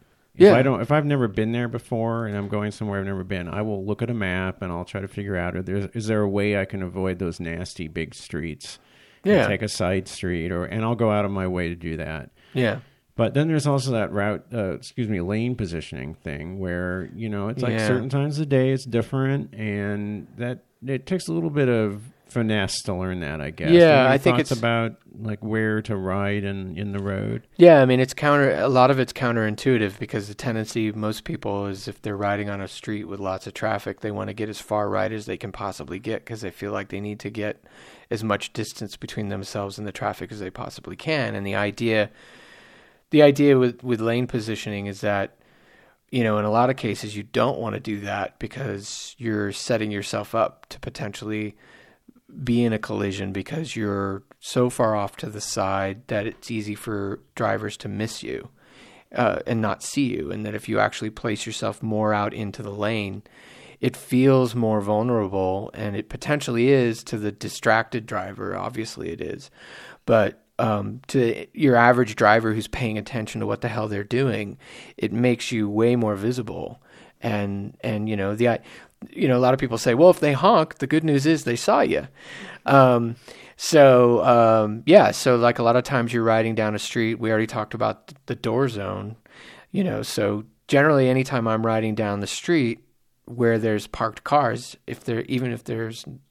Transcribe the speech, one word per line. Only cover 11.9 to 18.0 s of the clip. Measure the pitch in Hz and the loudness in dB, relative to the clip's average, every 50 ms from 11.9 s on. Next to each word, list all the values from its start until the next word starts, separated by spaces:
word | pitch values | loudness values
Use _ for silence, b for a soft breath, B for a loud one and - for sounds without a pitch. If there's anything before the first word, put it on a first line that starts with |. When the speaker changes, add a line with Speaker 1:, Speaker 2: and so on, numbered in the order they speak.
| 80 80 | -6 -6
Speaker 1:
that. | 78 78 78 78 64 - b b b b b | -6 -8 -8 -10 -12 -14 b b b b b
Speaker 2:
Yeah. | 131 123 110 101 - b b b b b b _ | 0 0 0 0 -2 b b b b b b _
Speaker 1:
But | - 113 110 113 | -2 -2 0 2
then | 135 151 165 | 0 2 2
there's | 160 151 139 | 2 2 2
also | 147 139 139 127 135 123 | 2 0 0 0 0 -2
that | 110 101 71 - | -2 -2 -2 -2
route, | 104 101 107 101 - - _ 120 | -2 -2 -2 -2 -4 -8 _ -6
uh, | 117 101 92 78 | -4 -4 -4 -4
excuse | - - - - - 120 107 | -6 -10 -12 -8 -6 -4 -2
me, | 107 90 85 | -2 -2 -2
lane | 92 104 110 117 123 123 | -2 -2 -2 -2 -2 -4
positioning | 117 110 85 85 80 71 - 80 69 65 76 82 | -4 -4 -6 -6 -8 -8 -8 -12 -10 -10 -12 -12
thing | - _ 80 71 76 76 85 95 98 | -12 _ -10 -10 -10 -10 -10 -8 -8
where, | 95 90 87 87 90 90 90 92 90 - - | -6 -4 -4 -4 -4 -4 -4 -6 -8 -10 -10
you | 92 113 107 | -10 -8 -6
know, | 104 101 98 107 | -6 -4 -4 -6
it's | 127 127 - | -4 -4 -2
like | - 110 110 | -2 0 0
Speaker 2:
Yeah. | 110 | 2
Speaker 1:
certain | 107 127 127 | 2 0 0